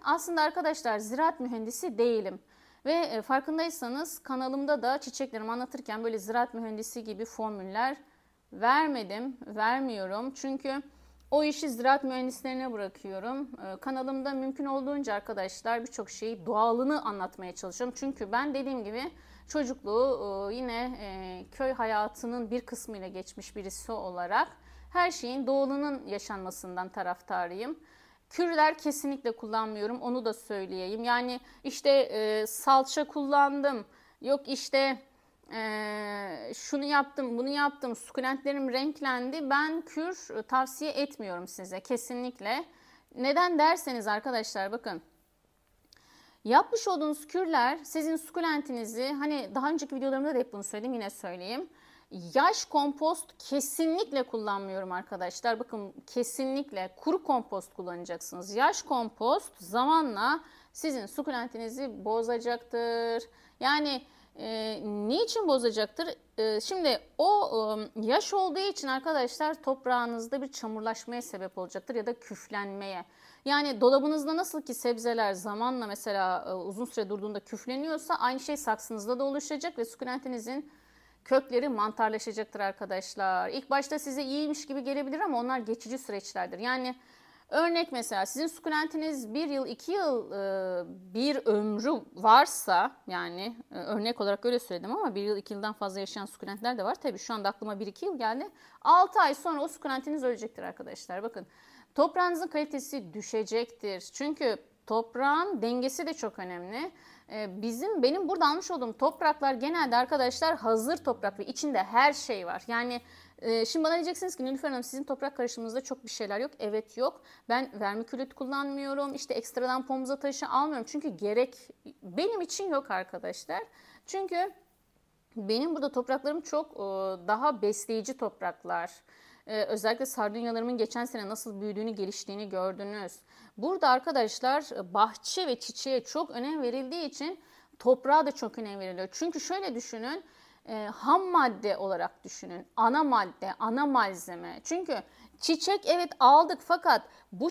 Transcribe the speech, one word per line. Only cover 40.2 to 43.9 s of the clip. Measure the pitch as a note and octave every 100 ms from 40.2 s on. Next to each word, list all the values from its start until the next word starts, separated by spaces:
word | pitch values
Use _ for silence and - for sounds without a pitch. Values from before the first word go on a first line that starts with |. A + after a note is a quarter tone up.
| - -
e, |
tavsiye | G#3+ C4 C4 - D4+
etmiyorum | C4+ C#4 C#4+ G#3 F3 F3+
size | - F#3 F#3
kesinlikle. | - A#3+ - B3 B3 B3 G3+ C4 E4+ - - - _ -
Neden | C4 C#4+ F4+ E4
derseniz | D4+ E4+ D4+